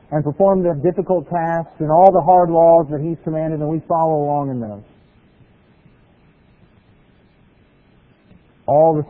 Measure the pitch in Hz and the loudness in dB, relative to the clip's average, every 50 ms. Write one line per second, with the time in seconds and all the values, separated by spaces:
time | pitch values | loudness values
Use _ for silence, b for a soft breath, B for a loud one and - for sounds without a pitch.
0 | _ - 151 156 143 147 139 - 196 196 196 190 180 175 165 143 127 180 175 - | _ -8 -6 -4 -4 -4 -2 0 2 2 2 0 0 -2 -2 -2 -2 -2 -2 -2
1 | 175 - 185 175 139 - 170 170 165 165 165 170 160 - - - 160 147 156 170 | -2 -2 -2 -4 -4 -6 -6 -6 -4 -4 -4 -6 -6 -8 -10 -8 -4 0 4 6
2 | 185 196 185 180 147 170 185 180 175 170 170 165 165 165 165 170 165 139 151 139 | 6 6 4 4 2 4 4 4 4 2 2 4 6 6 6 4 2 0 -6 -6
3 | 147 170 165 - - 165 156 156 160 160 160 147 151 147 160 156 - - 170 165 | -6 -6 -8 -8 -8 -8 -8 -6 -6 -6 -6 -6 -6 -6 -6 -6 -6 -4 -4 -2
4 | 160 160 156 147 147 143 147 147 143 135 131 123 117 107 101 101 104 _ _ _ | -2 -2 -2 -2 -2 -4 -4 -4 -6 -6 -8 -8 -10 -10 -12 -16 -20 _ _ _
5 | _ _ _ _ _ _ _ _ _ _ _ _ _ _ _ _ _ _ _ _ | _ _ _ _ _ _ _ _ _ _ _ _ _ _ _ _ _ _ _ _
6 | _ _ _ _ _ _ _ _ _ _ _ _ _ _ _ _ _ _ _ _ | _ _ _ _ _ _ _ _ _ _ _ _ _ _ _ _ _ _ _ _
7 | _ _ _ _ _ _ _ _ _ _ _ _ _ _ _ _ _ _ _ _ | _ _ _ _ _ _ _ _ _ _ _ _ _ _ _ _ _ _ _ _
8 | _ _ _ _ _ _ _ _ _ _ _ _ _ - 139 147 160 165 160 151 | _ _ _ _ _ _ _ _ _ _ _ _ _ -2 0 2 2 2 2 -2
9 | 147 | -6